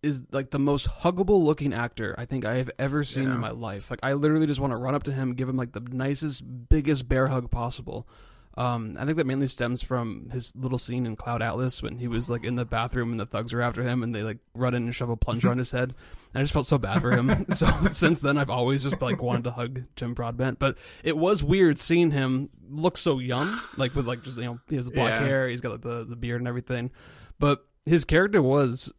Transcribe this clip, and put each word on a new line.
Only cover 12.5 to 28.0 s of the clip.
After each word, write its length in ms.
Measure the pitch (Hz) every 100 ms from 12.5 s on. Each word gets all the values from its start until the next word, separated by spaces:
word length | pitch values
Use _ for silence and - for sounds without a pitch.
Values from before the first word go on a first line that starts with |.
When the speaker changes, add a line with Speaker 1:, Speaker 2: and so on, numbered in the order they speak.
| 123
Speaker 1:
the 100 | 117
bathroom 460 | 117 117 123 117
and 80 | 117
the 80 | 104
thugs 260 | 107 117
were 80 | 117
after 220 | 123 113
him 180 | 123 123
and 120 | 117
they, 100 | 113
like, 160 | 110 110 _ -
run 180 | 127
in 120 | 123 117
and 100 | 120
shove 140 | 120
a 60 | 113
plunger 360 | - 113 123
on 80 | 123
his 100 | 123
head. 240 | 127 127 127 - - -
And 60 | -
I 20 |
just 100 | 143
felt 140 | 156 131
so 140 | 143
bad 200 | 95 107
for 120 | 123
him. 180 | - 120 220 190
<laughs> 80 |
So 140 | 175 156 - 175
since 300 | 170 165 165
then, 180 | 143 143
I've 100 | 135
always 320 | 123 123 135
just, 180 | 135 -
like, 180 | 127 120
wanted 220 | 123 120
to 80 | 120
hug 320 | 117 120 131 123 -
Jim 200 | 123 120
Broadbent. 420 | 117 117 131 127
But 220 | 139 123 - -
it 120 | - 156
was 280 | 175 202
weird 340 | 143 185 180 147
seeing 320 | - 170 170
him 400 | 143 131 131 139 - 90
look 300 | 143 165 175
so 220 | - 139
young, 360 | 123 123 160 226 - -
like, 160 | 131
with, 140 | 139 120
like, 160 | 120
just, 140 | 131 123
you 80 | 120
know, 140 | 120 _
he 100 | 147
has 120 | 123
black 300 | 120 117 113
Speaker 2:
Yeah. 80 | 139
Speaker 1:
hair, 200 | 135 127
he's 140 | 120
got, 120 | 123
like, 80 | 110
the, 220 | 117 117 113
the 100 | 120
beard 260 | 117 120
and 60 | 123
everything. 420 | 123 123 123 123 - - - - -
But 300 | 147 143 _ _ -
his 180 | 127